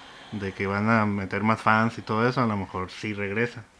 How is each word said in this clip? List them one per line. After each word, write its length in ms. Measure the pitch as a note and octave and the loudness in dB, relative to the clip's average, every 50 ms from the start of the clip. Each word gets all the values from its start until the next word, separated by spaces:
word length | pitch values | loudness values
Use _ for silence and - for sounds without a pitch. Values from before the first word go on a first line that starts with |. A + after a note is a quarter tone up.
| - - - - - - - | -20 -20 -20 -20 -16 -12 -8
de 200 | G2+ G2+ F#2+ F#2+ | -6 -6 -6 -4
que 140 | - G2+ | -2 -2
van 220 | G2 G2 G2+ G#2+ A2 | 0 0 2 2 4
a 160 | A#2 A2+ G#2+ | 4 4 4
meter 360 | G#2 G2+ G2+ F#2+ F#2 - G2+ G#2 | 2 0 -2 -4 -2 -2 0 2
más 180 | A2 A2 - | 2 0 2
fans 380 | - A2 A2 A2 A2+ A#2 - G#2+ | 4 4 4 4 4 2 0 -4
y 40 | G2 | -6
todo 240 | - A2 A2 A#2 B2 | -4 0 2 2 2
eso, 140 | - C3+ A#2+ | 2 2 0
a 40 | |
lo 100 | A2+ G#2+ | 0 0
mejor 340 | G2+ F#2 - - F#2 F#2 F2 | -2 -4 -4 -4 -6 -6 -6
sí 220 | - - - G#2+ G#2 | -8 -8 -8 -6 -6
regresa. 480 | G2+ G2+ G2 G2+ A2+ A#2+ A#2+ - A#2 G#2 - _ - | -4 -4 -4 -2 0 -2 -2 -2 -8 -16 -16 _ -6